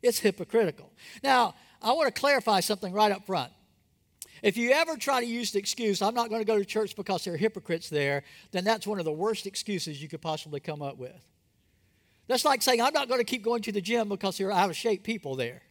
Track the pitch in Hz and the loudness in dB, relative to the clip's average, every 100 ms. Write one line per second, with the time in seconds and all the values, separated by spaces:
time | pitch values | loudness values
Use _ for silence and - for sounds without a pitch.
0 | 247 226 214 185 175 226 196 147 - _ | 2 2 0 0 0 2 2 0 -16 _
1 | - - 269 254 220 - _ _ 208 285 | -20 -6 2 4 4 -2 _ _ 0 2
2 | 285 - 277 277 226 196 165 208 190 190 | 2 2 2 4 4 2 2 -2 -2 4
3 | 214 196 - 185 120 _ _ _ _ _ | 4 4 -2 -4 -4 _ _ _ _ _
4 | _ _ - - 214 196 240 277 330 302 | _ _ -18 -2 -2 0 2 4 2 -2
5 | - 262 240 233 226 202 202 - 226 190 | 0 0 0 -4 -2 -2 -4 -2 0 2
6 | 202 240 233 220 214 220 202 214 208 - | 0 0 -2 -2 2 0 0 -2 -4 -6
7 | 196 185 - 165 214 214 - 165 - 147 | -4 -4 -4 -2 -2 -2 -6 -6 -2 -2
8 | 139 143 - - - 180 185 226 202 208 | 0 -2 -4 -20 -8 -4 0 0 0 -4
9 | 160 151 202 220 196 190 - 196 156 147 | -2 0 -2 -2 -6 -10 -6 -6 -6 -10
10 | 151 156 165 156 - 143 - 151 139 139 | -10 -8 -6 -6 -6 -10 -8 -8 -8 -10
11 | 127 139 _ _ _ _ _ _ _ _ | -14 -14 _ _ _ _ _ _ _ _
12 | _ _ _ 247 294 269 262 247 240 311 | _ _ _ 2 4 2 4 4 4 2
13 | 269 254 240 254 208 240 220 208 180 233 | 0 0 0 -2 0 -2 -2 -4 0 0
14 | 214 202 196 180 190 196 185 160 233 196 | 0 -2 -4 -2 0 2 2 0 -2 -2
15 | 202 220 147 131 120 135 _ | -2 -6 -6 -4 -6 -6 _